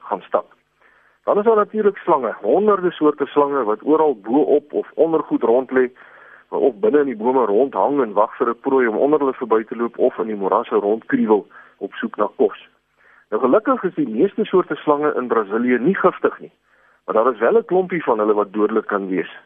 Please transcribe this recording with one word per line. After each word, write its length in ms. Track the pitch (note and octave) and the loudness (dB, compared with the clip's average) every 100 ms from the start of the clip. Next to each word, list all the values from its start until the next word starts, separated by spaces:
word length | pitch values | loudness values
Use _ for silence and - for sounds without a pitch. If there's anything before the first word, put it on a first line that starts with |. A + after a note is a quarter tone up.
gaan 220 | - F#2 | -8 -8
stap. 240 | - F#2 - _ _ _ _ _ _ _ - | -2 -4 -4 _ _ _ _ _ _ _ -2
Dan 120 | F3+ | 0
is 60 | |
daar 120 | A3 G#3+ | 2 2
natuurlik 400 | G#3 G#3+ G3+ G3 | 0 0 0 0
slange, 380 | F3 D3 A2 - | 0 0 0 -4
honderde 500 | G#2 E3 G#3+ G3 F3+ | 0 2 2 2 -2
soorte 360 | - D3+ D3 C3+ | 0 0 0 -2
slange 380 | D3 C#3+ C#3 | 0 0 0
wat 140 | G#2+ G#2+ | -2 -2
oral 380 | - D#3 D#3 A2 | 0 2 2 -2
bo-op 520 | G#2 C#3 - D3 - | -2 0 2 0 0
of 180 | G2+ - | -8 -4
onder 280 | - E3 D#3 | 0 0 0
goed 200 | - D3 | -2 -2
rond 280 | A2+ B2 B2+ | 2 0 2
lê, 200 | C3 B2 - - - - - - | 0 0 -4 -20 -20 -20 -20 -10
of 260 | F2+ C3+ | -2 -2
binne 260 | G#2 G#2+ D3 | 0 2 2
in 80 | C#3 | 0
die 60 | G#2+ | -2
bome 240 | A#2+ C3 | 0 0
rondhang 540 | G#2+ G#2 C3+ G2 A2 C#3+ | 2 2 0 0 0 0
en 100 | A2 | 0
wag 240 | G2 A2+ - | 0 -2 -2
vir 140 | A#2 | -4
'n 100 | A2+ | -4
prooi 260 | C3+ C3+ A#2 | 0 0 2
om 100 | G#2+ | 0
onder 220 | C#3 D3+ | 0 0
hulle 140 | C3+ | 0
verby 320 | - A#2 A2+ | -4 -2 -2
te 120 | A2 A#2 | -2 -6
loop 220 | A#2 - | -6 -2
of 200 | B2+ - | -2 -2
in 80 | A2 | -6
die 100 | G#2 | -4
morasse 320 | F#2 G#2 A#2 | 0 0 0
rondkruiwel 720 | A2 G2+ A2+ - B2 A2 G#2 - - - - | 0 0 -2 -2 0 2 2 0 -16 -20 -14
op 140 | G2+ | -12
soek 220 | - A2+ - | -8 -8 -4
na 120 | G#2 - | -4 0
kos. 320 | A2 - - _ _ _ _ _ - | -2 -2 -20 _ _ _ _ _ -6
Nou 100 | G#2+ | -2
gelukkig 420 | B2 G3+ C#4 B3+ | 2 2 2 -2
is 100 | F3+ | -2
die 140 | - B2 | -4 -4
meeste 360 | A2 G3+ - | 0 -2 -2
soorte 300 | G3+ F3+ - | -2 0 -2
slange 400 | D3 D#3 D3 D3+ | -4 -2 0 0
in 120 | - B2 | -2 -2
Brasilië 520 | A#2 G2 A2+ B2 B2 | -2 0 -2 0 0
nie 180 | D3 G3 | 0 2
giftig 440 | F3+ - B2+ - | 0 0 -4 -4
nie, 120 | D#2 _ _ _ _ _ | -16 _ _ _ _ _
maar 100 | - | -4
daar 180 | G#2+ B2 | 0 0
is 60 | G#2+ | 2
wel 200 | A#2+ A3+ | 2 2
'n 60 | |
klompie 380 | A3+ F3+ F#3 F3 | 2 0 0 -2
van 160 | C#3 A2 | -2 0
hulle 160 | G#2+ | 2
wat 180 | G#2 G2+ | 0 0
dodelik 340 | G#2 G#2+ A2 - | 0 0 0 -2
kan 220 | G2+ F#2+ | -4 -4
wees. 280 | F2+ - - | -4 -6 -10